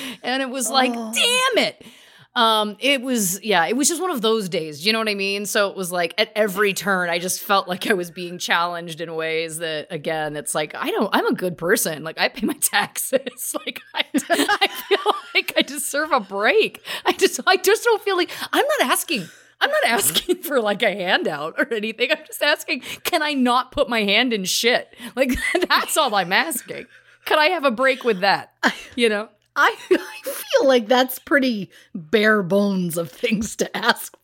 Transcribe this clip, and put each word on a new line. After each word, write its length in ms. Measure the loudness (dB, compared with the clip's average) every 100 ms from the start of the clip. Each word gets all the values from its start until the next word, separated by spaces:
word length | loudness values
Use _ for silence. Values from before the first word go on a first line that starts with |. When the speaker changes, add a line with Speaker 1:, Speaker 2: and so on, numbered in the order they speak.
| -12 -10
Speaker 1:
And 200 | -4 -4
it 80 | -4
was 200 | -4 0
like, 220 | 2 2 0
Speaker 2:
Oh. 160 | -6
Speaker 1:
"Damn 500 | 0 2 4 2 2 0
it." 180 | -2 -20 -20 -20 -20 _ 2
Um, 420 | 4 4 2 0
it 240 | 2 2
was, 360 | 2 0 0 -2
yeah, 240 | 2 2 4
it 100 | 2
was 100 | 2
just 140 | 0
one 80 | -2
of 140 | 0
those 260 | 2 2 0
days. 340 | -4 -6 -4
You 80 | 0
know 60 | 0
what 100 | 0
I 60 |
mean? 320 | -2 -2 -4 -2
So 240 | 0 0
it 60 | -2
was 140 | -4
like 240 | -2 -2 0
at 140 | -2 0
every 380 | 0 2 0
turn, 380 | 0 0 0 0
I 80 | -2
just 200 | -2 -6
felt 240 | 2 0 2
like 180 | -6 0
I 60 |
was 160 | 0 -2
being 300 | -8 -10 -8
challenged 600 | 0 0 0 -4 -8 -10
in 120 | -8
ways 460 | -4 -2 -2 -4 -6
that, 260 | -6 -6 -6
again, 440 | -6 -4 -2 -2 -4
it's 200 | -4 -4
like, 180 | -4
I 160 | -4 -4
don't, 220 | 0 0
I'm 140 | 0 0
a 60 |
good 260 | 0 -2 -2
person. 440 | 0 2 2 -4
Like, 160 | -8 -2
I 100 | -2
pay 180 | 0 -4
my 80 | -2
taxes. 1000 | 0 0 -2 -6 -2 -2 -2 -10 -8 -8
<laughs> 40 |
Like, 180 | -8 -12 -12
I, 100 | -8 -2 -4
I 440 | 0 -2 0 0 -2 -4 -2
feel 260 | 0 0 -2 -2 -2
like 180 | 0 0
I 60 |
deserve 500 | -2 -4 -6 -4 0
a 80 | -2
break. 640 | -2 -2 2 4 2 -2 -12 -4 -2
I 60 |
just, 280 | 2 2 2 0
I 100 | 2
just 260 | 2 2
don't 180 | 2 0
feel 160 | 0 0
like, 140 | -2 -4 -2
I'm 140 | 0 2 2
not 120 | 2
asking. 360 | 0 0 -4 -6 -14 _ _
I'm 80 | 0
not 160 | 2 2
asking 520 | 2 0 -2 -2 -4
<laughs> 40 |
for, 180 | 0 0
like, 220 | 0 0
a 80 | 0
handout 640 | 0 0 0 0 -4 -6 -4
or 120 | -4
anything. 380 | -2 -4 -2 -2
I'm 140 | -2 -4
just 160 | -2
asking, 380 | 0 0 -2 -6 -6 -8
can 180 | -2 -2
I 120 | 0 0
not 360 | 2 2 0
put 180 | -2 0
my 120 | 0 2
hand 280 | 2 2
in 120 | 0 -2
shit? 460 | 0 2 2 -2 -16 -12 -2
Like, 200 | 0 2 0
<laughs> 160 | 0 2
that's 280 | 2 2 0
all 180 | 2 0
I'm 180 | 2
asking. 540 | 0 0 -4 -8 -14 -14 -20 _ _ 0
Can 120 | 4
I 120 | 4
have 140 | 4
a 60 | 0
break 340 | 2 0 2
with 180 | 0 2
that? 320 | 2 2 -2 _ -2 -2 -10 0
You 120 | 0
know? 200 | 0 -6 _ _ 2
Speaker 2:
I, 200 | 2 2
<laughs> 80 | 0
I 300 | 0 0 -10
feel 440 | -10 -10 0 2 4
like 200 | 4 4
that's 320 | 2 2 -2
pretty 500 | 0 2 2 -2 -8 -14 _
bare 480 | -16 0 2 4 2
bones 540 | 2 2 2 0 -2 -4
of 140 | -6
things 440 | -6 -2 -2 -4 -4
to 200 | -4 -2
ask 380 | 0 0 -4 -16